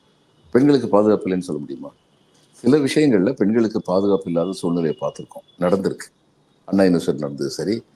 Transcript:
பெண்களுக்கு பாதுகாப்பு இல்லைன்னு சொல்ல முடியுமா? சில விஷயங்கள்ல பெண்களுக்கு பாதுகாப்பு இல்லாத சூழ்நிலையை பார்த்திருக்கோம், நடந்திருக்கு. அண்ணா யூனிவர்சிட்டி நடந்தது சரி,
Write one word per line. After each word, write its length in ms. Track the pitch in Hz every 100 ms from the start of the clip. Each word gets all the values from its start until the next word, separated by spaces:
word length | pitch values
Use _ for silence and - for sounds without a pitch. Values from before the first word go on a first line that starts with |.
| _ _ _ _ _
பெண்களுக்கு 360 | 123 143 139 110
பாதுகாப்பு 420 | 101 107 101 92
இல்லைன்னு 100 | 92
சொல்ல 220 | 87 76
முடியுமா? 320 | 71 71 71 _ _ _ _ _ _
சில 260 | _ 120 147
விஷயங்கள்ல 540 | 135 151 151 104 95
பெண்களுக்கு 500 | - 101 117 110 110
பாதுகாப்பு 500 | - 92 101 95 -
இல்லாத 200 | 85 87
சூழ்நிலையை 460 | 92 90 87 80 -
பார்த்திருக்கோம், 600 | - - - - - -
நடந்திருக்கு. 480 | 90 95 101 - - _ _ _ _ _ -
அண்ணா 180 | 98
யூனிவர்சிட்டி 340 | 95 85 78 71
நடந்தது 320 | 71 69 69
சரி, 340 | - 80 113 -